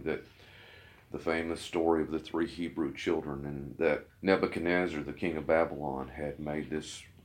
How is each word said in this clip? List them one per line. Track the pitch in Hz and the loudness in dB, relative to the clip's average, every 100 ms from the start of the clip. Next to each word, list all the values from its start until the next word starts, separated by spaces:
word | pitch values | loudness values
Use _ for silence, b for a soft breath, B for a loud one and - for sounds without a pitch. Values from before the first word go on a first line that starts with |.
that | 73 76 - B B B B B B B B | -2 -4 -6 B B B B B B B B
the | - | -6
famous | 85 82 82 82 | 0 0 0 -4
story | - 87 82 82 | -2 2 4 4
of | 78 | 4
the | 78 | -2
three | - 82 82 | -2 -2 -2
Hebrew | 85 85 69 73 | -2 -4 -2 -2
children, | - - 80 73 69 71 | -2 0 0 0 -4 -6
and | 71 69 67 | -6 -8 0
that | 80 73 - - | 2 2 -2 -2
Nebuchadnezzar, | 92 92 92 - 82 90 90 78 | 4 4 4 0 2 2 2 -2
the | 71 | -6
king | 73 90 78 | -2 -2 0
of | 71 | 4
Babylon, | 80 80 71 73 67 65 | 4 4 0 -4 -4 -6
had | 69 76 71 | -6 -6 -4
made | 76 76 67 | -4 -4 -4
this | 78 76 - - - | -6 -6 -12 -16 -18